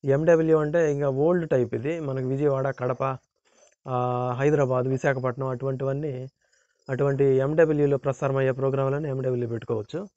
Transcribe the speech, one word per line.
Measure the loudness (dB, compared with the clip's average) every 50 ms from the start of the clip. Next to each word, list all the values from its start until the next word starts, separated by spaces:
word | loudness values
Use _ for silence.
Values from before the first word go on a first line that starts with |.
| 2
ఎండబ్ల్యూ | 2 2 2 6 4 6 6 6 4 4 2
అంటే | 2 0 0 0 2 2
ఇంకా | 0 0 0 -2
ఓల్డ్ | 0 2 2 2 2 2 0 0
టైప్ | 2 2 2 0 -2
ఇది. | -4 -4 -4 -6 -4
మనకి | -6 -6 -4 -4 -2
విజయవాడ, | -2 -2 0 0 0 0 0 -2 -4 -4 -2
కడప, | -2 -4 -2 -2 -2 -4 -4 -6 _ _ _ _ _ _ _ _ _ _ _ _ _ -4
ఆ, | -2 -2 -2 -2 -2 -2 -2 -2 -2 0
హైదరాబాద్, | 2 2 2 2 2 2 2 0 0
విశాఖపట్నం | 0 -2 0 0 0 -2 0 -2 -4 -4 -2 -4
అటువంటివన్నీ, | -4 -4 -4 -4 -6 -4 -4 -4 -4 -4 -4 -6 -6 -8 -8 -12 -14 _ _ _ _ _ _ _ _ _ _ _ -8
అటువంటి | -2 0 0 0 2 4 4
ఎండబ్ల్యూలో | 4 4 4 2 2 4 4 4 4 4 2 2 2 2
ప్రసారం | 0 -2 -4 -4 -2 -2 -2 0
అయ్యే | 2 0 0
ప్రోగ్రాంలను | 0 0 -2 -2 0 0 0 0 -2 -2 -4
ఎండబ్ల్యూ | -4 -6 -4 -2 -2 -2 -2 -2 -4
పెట్టుకోవచ్చు. | -6 -8 -6 -4 -6 -6 -6 _ -10 -10 -10 -10 _